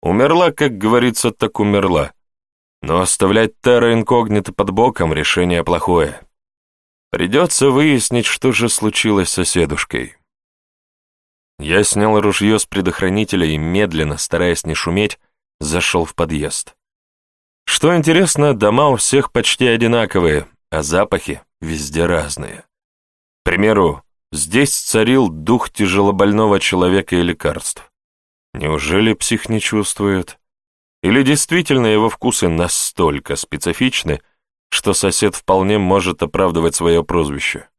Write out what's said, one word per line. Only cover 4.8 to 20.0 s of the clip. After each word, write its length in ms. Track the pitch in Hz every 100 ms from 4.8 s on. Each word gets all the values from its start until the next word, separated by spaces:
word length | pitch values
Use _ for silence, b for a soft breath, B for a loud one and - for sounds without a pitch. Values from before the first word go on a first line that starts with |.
| 120 117 85
решение 500 | 76 76 - 87 87
плохое. 580 | 82 85 - 87 73 64 - _ _ _ _ _ _ _ _
Придётся 580 | - 92 123 175 - 139
выяснить, 540 | 131 151 135 - 123 110
что 260 | - 135
же 180 | 113 117
случилось 600 | - 107 - 113 101 87
с 40 |
соседушкой. 800 | - 90 92 78 73 - 60 62 - _ _ _ _ _ _ _ _ _ _ _ _ _ _
Я 260 | 73 87
снял 360 | - 104 107 107
ружьё 380 | 104 95 101 107
с 60 | -
предохранителя 840 | 101 92 85 95 98 107 95 80
и 100 | 78
медленно, 600 | 78 92 101 80 76 71
стараясь 480 | - 85 90 82 80
не 100 | 78
шуметь, 440 | - 90 104 - _ _ _ _
зашёл 460 | 76 82 - 90 82
в 80 |
подъезд. 600 | - 82 78 76 - - _ _ _ _ _ _ _ _ _ -
Что 300 | - 147 175
интересно, 580 | 151 165 185 147 147
дома 360 | 120 104 117 147
у 80 | 120
всех 340 | - 135 -
почти 340 | 123 117 - 127
одинаковые, 840 | 113 117 117